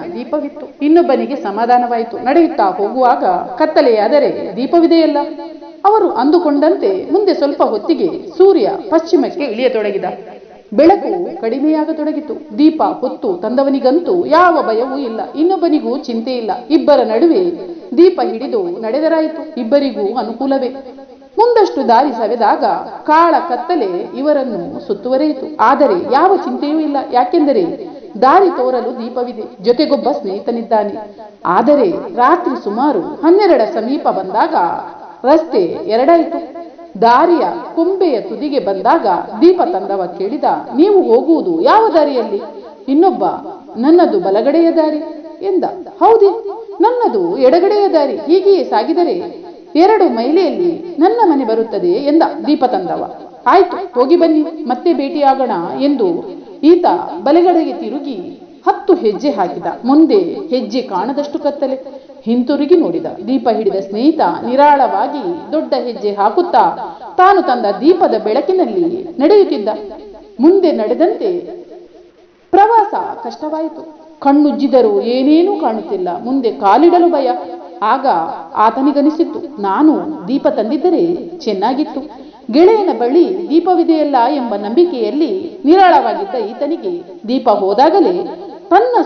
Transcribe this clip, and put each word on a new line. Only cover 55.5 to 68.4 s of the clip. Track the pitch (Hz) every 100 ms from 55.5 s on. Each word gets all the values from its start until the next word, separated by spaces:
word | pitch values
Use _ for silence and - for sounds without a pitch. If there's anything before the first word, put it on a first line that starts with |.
| 185 170 262
ಎಂದು | 277 269 185 - 392 - - -
ಈತ | 302 349 330 - - 175
ಬಲಗಡೆಗೆ | 226 330 359 339 277
ತಿರುಗಿ | 254 220 277 277 202 - - - - 370
ಹತ್ತು | - -
ಹೆಜ್ಜೆ | 339 220 190 277
ಹಾಕಿದ. | 214 180 - 170 165 233
ಮುಂದೆ | 294 311 202
ಹೆಜ್ಜೆ | 170 - - 254 202 247
ಕಾಣದಷ್ಟು | - 185 226 277 285 320
ಕತ್ತಲೆ. | 285 285 262 262 - - - -
ಹಿಂತಿರುಗಿ | 220 247 233 233 285 349
ನೋಡಿದ. | 196 165 - - 208
ದೀಪ | 262 233
ಹಿಡಿದ | 214 214 196
ಸ್ನೇಹಿತ | 190 208 285 - 175 - 226
ನಿರಾಳವಾಗಿ | 262 294 277 226 196 262 277 185 170 -
ದೊಡ್ಡ | 311 -
ಹೆಜ್ಜೆ | 262 240 202 202
ಹಾಕುತ್ತಾ | 202 208 359 349 247 180 - 202 - 226 262
ತಾನು | 370 381
ತಂದ | 359 240 202 196
ದೀಪದ | 277 359 339 220
ಬೆಳಕಿನಲ್ಲಿ | 214 247